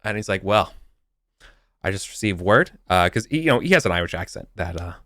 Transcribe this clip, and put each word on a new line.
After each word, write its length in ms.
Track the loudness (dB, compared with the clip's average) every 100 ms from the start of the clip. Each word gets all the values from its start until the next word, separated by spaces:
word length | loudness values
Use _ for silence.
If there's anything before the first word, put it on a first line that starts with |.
And 140 | -4 -6
he's 120 | -2
like, 140 | -4
Well, 320 | 2 2 2 -4 -20 _ _ _ _ _ -20 _ _ _
I 80 | -6
just 180 | -6 -8
received 300 | -6 -4 -2
word, 300 | 4 4 4 -4 _
uh, 200 | 2 4
cause 160 | 2 -4
he, 100 | -2
you 60 | 2
know, 120 | 0
he 100 | 4
has 140 | 2
an 80 | 2
Irish 220 | -2 -2
accent 340 | -6 -10 -12 -16 -10
that, 240 | -8 -6
uh 140 | -10 -12